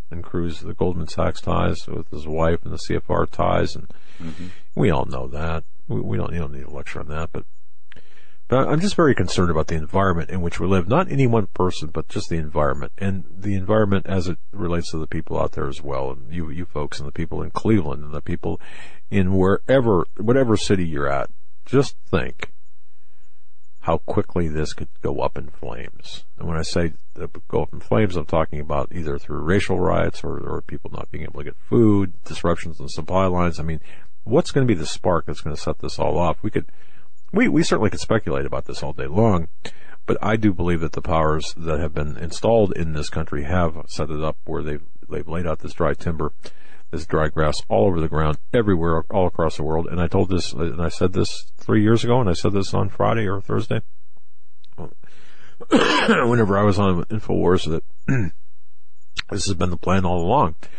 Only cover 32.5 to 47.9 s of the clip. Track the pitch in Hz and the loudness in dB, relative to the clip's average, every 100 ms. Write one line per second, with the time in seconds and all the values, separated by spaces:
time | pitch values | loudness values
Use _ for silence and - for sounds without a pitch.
32.5 | 85 85 80 69 - 78 90 95 90 87 | 2 0 -2 -4 -4 0 2 2 2 2
33.5 | 78 78 80 - - - - - 135 - | 2 0 0 -2 -4 -4 -4 0 2 2
34.5 | 143 127 92 73 - 98 85 76 76 78 | 2 2 2 0 0 2 2 0 -2 -2
35.5 | 73 - 78 73 73 73 76 85 87 107 | -2 -2 -2 -2 0 0 2 2 2 0
36.5 | - - - - - - - - 190 247 | 0 -2 -2 -4 -4 -4 -4 -2 2 2
37.5 | - 170 - 101 - - 110 - 69 69 | 4 2 2 2 0 0 0 0 0 0
38.5 | 69 - 62 73 73 67 85 113 90 82 | -2 -2 -4 -4 -2 -2 2 4 4 2
39.5 | - - - - - - - 101 113 107 | -2 -4 -4 -4 -4 -2 0 0 2 2
40.5 | 87 87 87 80 - - 80 78 78 73 | 2 2 2 0 -2 0 2 4 2 0
41.5 | - 80 76 80 76 76 71 82 - 110 | -2 0 0 0 0 -2 -2 -4 0 2
42.5 | 113 98 - 82 78 73 - 80 73 73 | 4 4 2 0 0 -2 -2 -2 -2 0
43.5 | 90 85 80 73 - 76 76 78 76 - | 2 2 0 -2 -2 -2 -2 -2 -2 -2
44.5 | 80 76 73 - - - 78 73 82 85 | -2 -2 -2 -4 -4 -4 -4 -2 -2 -2
45.5 | 78 85 - 80 69 - 80 - - - | -2 -2 0 0 2 0 0 0 -2 -2
46.5 | - - - - 82 - 82 78 78 76 | -4 -4 -4 -4 -4 -2 0 2 2 2
47.5 | 76 - 107 107 | 2 2 2 4